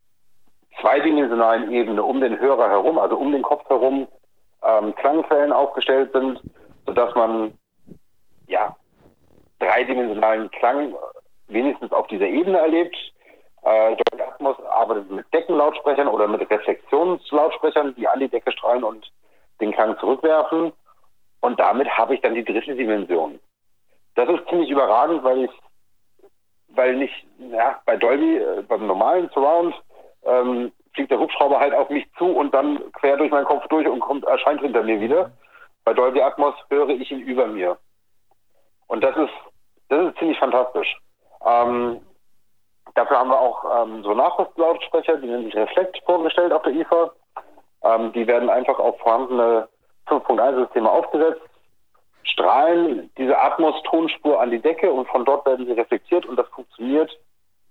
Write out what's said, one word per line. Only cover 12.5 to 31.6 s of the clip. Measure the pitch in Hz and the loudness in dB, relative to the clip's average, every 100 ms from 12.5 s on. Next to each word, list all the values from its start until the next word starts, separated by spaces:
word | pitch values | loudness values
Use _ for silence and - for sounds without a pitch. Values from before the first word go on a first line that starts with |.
| 185 | 2
erlebt. | 160 160 175 - - _ _ - - _ | 2 2 -2 -6 -16 _ _ -20 -20 _
Äh, | - 110 110 113 | 0 2 2 2
Dolby | - - | -2 -2
Atmos | - - 143 131 - | -10 -4 -4 -4 -2
arbeitet | - 110 107 98 | -2 0 -2 -6
mit | 98 - | -12 -4
Deckenlautsprechern | 160 170 160 147 151 - 139 143 | -4 0 0 0 0 -2 0 0
oder | 107 107 | 0 0
mit | 107 - | -2 -2
Reflexionslautsprechern, | 104 - - - 139 180 175 - 147 160 - 156 151 143 123 | -2 -2 -6 -2 0 0 -2 -2 0 0 0 0 0 -2 -2
die | 123 | -2
an | 131 | -2
die | 135 | -2
Decke | 120 - | -2 -4
strahlen | 123 110 123 113 | -4 0 0 -2
und | 110 - _ _ _ _ _ | -8 -20 _ _ _ _ _
den | 107 | -4
Klang | - 110 104 | 0 0 0
zurückwerfen. | 98 131 160 156 156 160 170 - _ _ _ _ _ _ | -2 0 2 2 2 0 -2 -6 _ _ _ _ _ _
Und | 123 120 | -4 2
damit | 92 113 135 | 2 2 0
habe | 110 113 135 | 0 0 0
ich | |
dann | 120 117 | 0 -2
die | 113 | -2
dritte | 101 131 | -4 -4
Dimension. | 127 117 107 87 87 78 - _ _ _ _ _ _ _ - | -6 -2 -2 -2 -2 -2 -8 _ _ _ _ _ _ _ -2
Das | 123 | 0
ist | 170 - | 0 0
ziemlich | 175 151 | -2 0
überragend, | 139 123 110 151 165 131 | 2 2 4 2 0 0
weil | 131 | 0
ich, | 127 - - _ _ _ _ _ - _ _ _ _ | -2 -6 -20 _ _ _ _ _ -20 _ _ _ _
weil | - 127 127 | 0 0 0
nicht, | 139 - - _ 127 | -4 -8 -20 _ -8
ja, | 113 120 - - | -2 -2 0 -2
bei | 110 | 0
Dolby, | 117 139 160 160 | 2 2 2 0
äh, | 98 95 - | -2 -4 -4
beim | 110 104 | -4 -2
normalen | 95 113 175 170 | 0 2 2 0
Surround, | - 139 170 175 - - - - _ | 0 2 2 0 -4 -18 -20 -20 _
ähm, | - 127 123 123 120 - _ | 0 0 2 -2 -6 -10 _
fliegt | - 139 | -8 -2
der | 131 | 0
Hubschrauber | 156 - 143 | 0 0 2
halt | 135 | 2